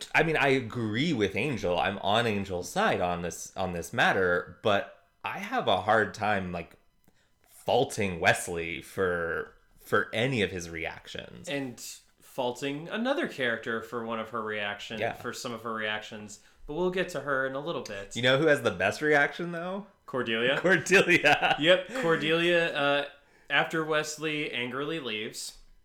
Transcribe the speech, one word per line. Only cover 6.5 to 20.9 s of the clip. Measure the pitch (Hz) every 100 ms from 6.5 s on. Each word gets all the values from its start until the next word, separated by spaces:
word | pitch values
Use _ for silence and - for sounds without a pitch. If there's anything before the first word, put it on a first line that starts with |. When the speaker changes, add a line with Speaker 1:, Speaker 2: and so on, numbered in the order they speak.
Speaker 1:
like, | 87 82 - _ _ _ _ _ _ _
faulting | - - 120 135 - 98 85
Wesley | 98 - - 85 82 69
for, | - - 92 87 82 82 - _ _ _
for | - 104 -
any | 110 131 120
of | 90
his | 92 85
reactions. | 82 80 - - - - 58 -
Speaker 2:
And | 143 131 117 - - _ _
faulting | - - 123 120 139 143 170
another | 220 247 294 226
character | - 123 113 123 113
for | 110 123
one | 113 113
of | 110
her | 117
reactions, | 107 107 101 101 - 110
Speaker 1:
Yeah. | 113
Speaker 2:
for | - 120
some | - 123
of | 113
her | 117
reactions. | 110 107 107 - 107 107 - _ _ -
But |
we'll | 156 180
get | 185 175
to | 139
her | 135 135 135
in |
a | 135
little | 160 143
bit. | 110 98 101 117
Speaker 1:
You |
know | 127 135
who | 156
has | 139
the | 117
best | 90 98 -
reaction, | 151 143 151 - 175
though? | 170 180 202 208 _ -
Speaker 2:
Cordelia. | 131 117 113 123 147
Speaker 1:
<laughs> |
Cordelia. | 175 180 -